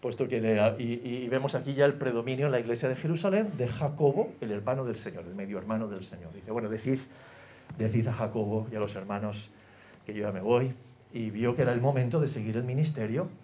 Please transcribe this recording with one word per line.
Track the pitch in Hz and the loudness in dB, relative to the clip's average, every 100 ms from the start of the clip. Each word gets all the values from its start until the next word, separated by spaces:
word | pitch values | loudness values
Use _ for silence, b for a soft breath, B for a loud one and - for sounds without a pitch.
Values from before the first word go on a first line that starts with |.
puesto | 123 110 123 | -6 -2 0
que | 120 | 0
le, | 110 107 104 - | 2 6 4 4
y, | 120 120 | -2 -4
y, | 127 123 | -4 -4
y | 123 | 0
vemos | 131 135 143 | 0 0 -2
aquí | 143 139 | -2 4
ya | 143 | 4
el | |
predominio | 143 131 117 117 131 143 | 4 0 0 0 0 2
en | |
la | 127 | 2
iglesia | 113 117 131 | 0 0 0
de | 127 | 0
Jerusalén | 156 165 202 190 214 156 | 0 0 2 2 0 0
de | 120 | -2
Jacobo, | - 147 - 147 139 - - | 0 -2 4 4 4 0 -2
el | 117 | -4
hermano | 104 104 135 | -4 0 -2
del | 127 104 | -2 -4
Señor, | - 87 87 | -6 -10 -10
el | |
medio | 95 98 101 | -8 -6 -8
hermano | 90 110 110 | -4 -4 -4
del | 98 | -6
Señor. | 98 90 85 | -10 -14 -14
Dice, | 90 95 | -14 -6
"Bueno, | 110 110 | -4 -2
decid, | 107 113 131 - B B B B B B - | -4 -2 -2 -4 B B B B B B -2
decid | 110 110 113 | 2 4 2
a | |
Jacobo | 107 110 113 104 107 110 | 0 -2 -2 0 0 -2
y | 110 | -2
a | |
los | 104 101 | -4 -4
hermanos | 95 101 104 104 - B B B B B - | -6 -4 -4 -6 -10 B B B B B -10
que | |
yo | 107 | -4
ya | 104 | -4
me | 95 | -2
voy". | 98 123 131 131 - - - | 4 4 4 -2 -14 -20 -12
Y | 120 110 | -6 -4
vio | 104 120 120 | 0 0 4
que | |
era | 127 | 2
el | 120 | 4
momento | 131 135 123 160 | 2 2 2 2
de | 160 | 0
seguir | - 107 110 | 0 -2 -2
el | 127 | -2
ministerio. | 131 160 147 107 123 185 - | 0 0 0 -2 -2 -4 -8